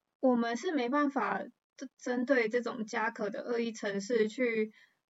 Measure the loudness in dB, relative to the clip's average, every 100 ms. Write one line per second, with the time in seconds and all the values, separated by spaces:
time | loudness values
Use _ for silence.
0 | _ _ 4 4 2 -2 -2 0 2 2
1 | 2 2 -2 -2 -6 -14 _ -16 -16 _
2 | -4 0 2 2 2 0 -2 -6 -4 -2
3 | -2 -2 -4 -4 -4 -2 -2 -4 -4 -4
4 | 0 2 2 0 0 0 -2 -6 _ _
5 | _